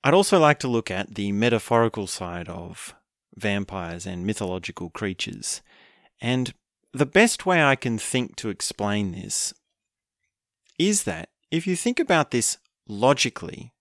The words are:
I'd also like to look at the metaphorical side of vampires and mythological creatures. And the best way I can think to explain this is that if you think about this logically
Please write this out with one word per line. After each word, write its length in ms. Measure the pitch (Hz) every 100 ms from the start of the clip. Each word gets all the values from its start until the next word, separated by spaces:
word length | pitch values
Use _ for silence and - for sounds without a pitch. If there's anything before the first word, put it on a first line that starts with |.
I'd 100 | -
also 240 | 175 196 185
like 200 | 151 147
to 80 | 131
look 220 | 117 -
at 260 | 92 101 -
the 160 | 101
metaphorical 760 | 101 117 113 - 117 113 110 98
side 420 | - 90 87 85
of 460 | 85 87 90 - - _ _ _
vampires 720 | - 104 101 95 95 85 85 90
and 180 | 90
mythological 640 | 95 107 95 92 - - 85
creatures. 720 | - 104 90 - - - - _ _ _ _ _ _
And 340 | 117 127 123 - _ _ _
the 140 | 131 139
best 380 | 190 226 -
way 180 | 185 180
I 140 | 143 135
can 220 | 127 113
think 380 | - 131 120 -
to 120 | 110
explain 640 | 95 - - 101 104 98
this 400 | 87 - - - - _ _ _ _ _ _ _ _ _ _ _ _
is 260 | 180 202
that 260 | - 82 - _ _
if 160 | 165 175
you 100 | 175
think 240 | 240 240
about 300 | 320 170 147
this 280 | 120 - - _ _ -
logically 880 | 101 123 139 123 - - - 123 _